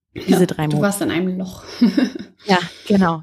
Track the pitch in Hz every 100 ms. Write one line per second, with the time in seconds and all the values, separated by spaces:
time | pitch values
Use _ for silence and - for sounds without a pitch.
0 | _ - - 190 175 - 151 151 202 196
1 | 143 165 185 185 185 - - - 226 -
2 | 262 - - _ - 185 175 - - 202
3 | 185 160